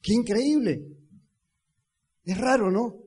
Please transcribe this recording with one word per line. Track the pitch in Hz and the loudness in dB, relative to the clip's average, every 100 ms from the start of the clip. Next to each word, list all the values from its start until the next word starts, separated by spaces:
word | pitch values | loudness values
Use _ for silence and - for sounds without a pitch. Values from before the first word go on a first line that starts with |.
¡Qué | - | 0
increíble! | 220 233 208 277 302 226 143 - - _ - _ _ _ _ _ _ _ _ _ _ | 0 2 0 2 2 0 -4 -8 -20 _ -20 _ _ _ _ _ _ _ _ _ _
Es | - 190 | -8 -4
raro, | 254 262 196 | 0 2 2
¿no? | 185 233 190 | 0 -2 -8